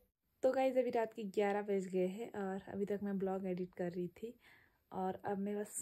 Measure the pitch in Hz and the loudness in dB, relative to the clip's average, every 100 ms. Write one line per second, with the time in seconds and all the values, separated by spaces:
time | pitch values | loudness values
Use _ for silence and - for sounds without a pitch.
0 | _ _ _ - 262 262 262 254 247 240 | _ _ _ 0 2 6 4 4 2 2
1 | 220 - 202 208 202 202 208 196 185 185 | 0 -4 -4 2 4 2 2 0 2 2
2 | 180 196 233 208 190 196 - 196 202 202 | 2 0 -8 -4 -4 -4 -6 -4 -2 -2
3 | 202 196 190 190 190 180 180 - 175 180 | -2 0 0 0 -2 -2 -4 -4 -4 -2
4 | 175 - 226 - - - _ _ - 190 | -6 -6 -12 -12 -20 -20 _ _ -10 -4
5 | 185 190 - 196 202 208 208 - | -4 -2 -2 -2 -2 -4 -4 -6